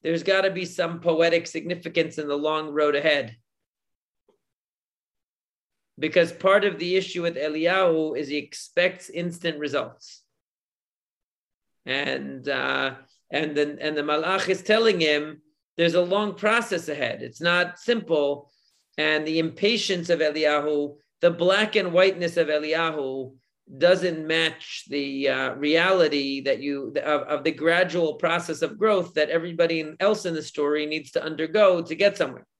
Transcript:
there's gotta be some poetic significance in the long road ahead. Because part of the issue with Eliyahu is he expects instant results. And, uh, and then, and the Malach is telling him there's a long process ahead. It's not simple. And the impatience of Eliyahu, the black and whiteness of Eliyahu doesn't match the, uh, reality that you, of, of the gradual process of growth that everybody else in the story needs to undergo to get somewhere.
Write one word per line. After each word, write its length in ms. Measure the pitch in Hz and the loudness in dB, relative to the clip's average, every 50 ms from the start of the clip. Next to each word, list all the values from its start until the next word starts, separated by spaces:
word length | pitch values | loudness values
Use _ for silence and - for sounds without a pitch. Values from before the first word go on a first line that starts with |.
| - | -2
there's 200 | 156 165 165 147 | -2 -2 -2 0
gotta 280 | 190 190 190 190 190 | 2 2 2 2 0
be 140 | 185 185 185 | 0 -2 -8
some 340 | 170 - - 170 170 170 165 | -6 -4 -4 -4 -2 -4 -2
poetic 480 | 170 175 160 160 170 170 165 170 170 | 0 0 2 4 4 4 2 0 -2
significance 720 | - - 165 156 175 175 170 - - - 170 160 160 - 156 | -4 -10 -8 -6 -6 -8 -8 -8 -4 0 0 0 0 -4 -8
in 80 | 151 | -4
the 100 | 147 143 | -4 -4
long 320 | 143 147 151 156 151 156 156 | -2 -2 -2 -2 -2 -4 -4
road 260 | 143 151 151 147 143 | 0 2 2 2 2
ahead. 420 | 143 147 160 147 143 127 113 - _ _ _ _ _ _ _ _ _ _ _ _ _ _ _ _ _ _ _ _ _ _ _ _ _ _ _ _ _ _ _ _ _ _ _ _ _ _ _ _ _ _ _ _ _ _ _ _ _ _ _ _ - | 2 2 2 2 2 -2 -6 -12 _ _ _ _ _ _ _ _ _ _ _ _ _ _ _ _ _ _ _ _ _ _ _ _ _ _ _ _ _ _ _ _ _ _ _ _ _ _ _ _ _ _ _ _ _ _ _ _ _ _ _ _ -6
Because 320 | 147 156 - 180 170 165 | -6 2 4 4 4 4
part 340 | - - - 190 196 208 196 | 0 0 2 4 4 6 4
of 140 | 208 180 - | 2 -2 -2
the 160 | 170 175 180 | -4 0 0
issue 260 | 190 180 - - 180 | 0 0 -2 -6 -4
with 140 | 170 170 170 | -4 -4 -2
Eliyahu 840 | 131 147 156 151 156 160 170 185 190 190 175 160 160 156 156 139 | -2 -4 -4 -2 0 0 2 2 4 4 4 2 2 0 -2 -2
is 100 | 131 147 | -6 -6
he 100 | 135 147 | -4 -4
expects 720 | 147 - - - - - - _ 175 175 185 185 - - - | -6 -6 -8 -16 -18 -18 -4 _ 2 2 2 0 -4 -18 -12
instant 500 | - 175 170 175 170 - - 170 156 147 | -8 -6 -6 -6 -8 -4 -6 -6 -6 -4
results. 640 | 147 143 143 139 127 123 - _ - - - - _ _ _ _ _ _ _ _ _ _ _ _ _ _ _ _ _ _ _ _ _ _ _ _ _ _ _ _ _ _ _ _ _ | -6 -4 -4 -4 -4 -6 -12 _ -20 -20 -20 -20 _ _ _ _ _ _ _ _ _ _ _ _ _ _ _ _ _ _ _ _ _ _ _ _ _ _ _ _ _ _ _ _ _
And, 640 | 127 131 139 143 139 135 135 139 135 135 131 127 143 | -6 -4 -4 -2 -4 -4 -6 -6 -10 -12 -10 -6 -4
uh, 460 | 135 127 131 135 135 135 135 135 131 - - _ _ _ _ _ | -4 -2 -2 -2 -2 -2 -2 -4 -6 -8 -20 _ _ _ _ _
and 260 | - 147 156 151 147 | -4 -4 -4 -2 0
then, 220 | 147 147 147 147 - | 0 -2 -2 -2 -6
and 160 | - 156 151 | -6 -4 -2
the 60 | 147 | -2
Malach 480 | 147 151 151 151 160 175 190 190 190 190 | -2 0 -2 0 0 0 -2 -2 0 -2
is 140 | 190 175 - | -2 -2 2
telling 360 | - 214 220 226 226 202 175 | 2 2 4 4 4 4 4
him 420 | 160 151 151 147 151 156 151 - _ _ _ _ _ _ _ | 2 2 2 2 0 -6 -12 -16 _ _ _ _ _ _ _
there's 160 | - 170 170 165 | 0 2 4 4
a 80 | 180 | 2
long 320 | 175 175 190 202 214 208 180 | 2 2 2 0 0 -2 -4
process 560 | 170 202 208 226 233 220 - 196 170 - 156 | -2 0 2 2 2 0 -2 -4 -4 -4 -6
ahead. 320 | 147 147 131 117 - - | -4 -4 -4 -4 -4 -6
It's 200 | 120 123 - - | -10 -14 -10 -2
not 380 | 156 170 175 175 180 175 - - | 0 2 2 2 2 0 -4 -8
simple. 720 | - 233 240 226 - - 165 147 143 143 143 143 - _ _ _ _ _ _ _ _ _ _ | -2 -2 -2 -2 0 0 2 2 2 2 0 -4 -8 _ _ _ _ _ _ _ _ _ _
And 280 | - 156 151 156 151 156 | -2 0 2 2 0 0
the 140 | 156 160 165 | 0 0 0
impatience 680 | 160 165 - - 196 208 240 220 - - 190 175 170 170 | -2 -2 -2 0 0 0 0 0 -2 -2 -4 -4 0 0
of 100 | 170 156 | 0 2
Eliyahu, 800 | 160 151 147 156 156 147 147 147 147 151 151 147 147 143 143 _ _ _ _ _ | 2 0 0 2 2 2 2 2 0 0 0 -2 -2 -4 -8 _ _ _ _ _
the 100 | - 175 | 2 2
black 440 | 170 170 170 180 190 202 214 214 - | 2 4 2 4 4 4 2 2 2
and 180 | 214 185 180 165 | 0 0 4 4
whiteness 440 | 180 190 190 185 170 175 170 170 | 6 6 6 4 0 -4 -2 0
of 100 | 170 160 | 0 0
Eliyahu 880 | 147 151 151 151 151 156 165 165 160 156 151 139 131 131 135 131 127 - _ _ _ _ _ _ _ 139 | 2 0 0 0 0 0 0 0 -2 -2 -4 -4 -4 -6 -6 -8 -10 -14 _ _ _ _ _ _ _ -4
doesn't 500 | 135 156 175 185 180 180 180 165 156 156 | 2 4 4 4 4 2 -2 -2 -4 -4
match 580 | 156 160 165 165 160 - - - - - - - - | -2 0 2 2 0 -2 -6 -16 -14 -14 -16 -12 -6
the, 400 | 143 143 143 139 139 135 139 135 | -4 -4 -4 -4 -4 -2 0 0
uh, 240 | 131 131 135 131 - | 0 0 -2 -4 -4
reality 840 | 139 143 147 156 165 175 190 190 180 165 151 151 143 139 139 139 139 | -2 0 2 4 4 4 4 4 2 2 2 0 -2 -2 -2 -4 -4
that 180 | 135 139 135 - | -2 -2 -2 -2
you, 340 | 139 143 143 139 139 113 117 143 - | -2 -6 -6 -6 -6 -4 -6 -4 -2
of, 180 | 151 151 143 | 0 -2 -2
of 220 | - - 151 147 135 | 0 -2 -4 -2 -2
the 80 | 160 | -4
gradual 640 | 151 131 147 165 170 180 185 170 165 180 165 156 151 | -4 0 2 2 4 4 2 2 0 0 0 0 0
process 460 | - - 165 165 175 170 - 156 143 | 0 0 0 0 0 -2 -4 -4 -2
of 160 | 165 147 147 | -4 -4 -2
growth 360 | - 202 220 208 185 170 170 - | 0 2 2 2 2 0 -2 0
that 160 | 156 151 147 | -2 0 2
everybody 640 | 160 170 165 180 170 165 170 165 165 160 156 156 - _ | 0 -2 -2 -4 0 0 2 2 2 -2 -4 -6 -6 _
else 260 | 185 208 214 208 - | 2 2 2 2 -2
in 80 | 180 165 | -4 -4
the 80 | 156 | -4
story 440 | 135 - - 151 147 147 151 151 151 | -6 -8 -4 -2 0 0 0 0 -2
needs 260 | 151 156 156 151 - | -2 -4 -6 -8 -4
to 120 | - 160 - | -4 -4 -4
undergo 580 | 156 156 143 160 160 160 214 214 190 180 170 | -2 -4 -4 -6 -2 2 4 6 6 6 4
to 140 | 165 - 156 | -2 -6 -2
get 220 | - 202 202 196 | 2 2 2 2
somewhere. 280 | - 160 131 127 123 - _ _ | 0 -4 -4 -4 -14 -20 _ _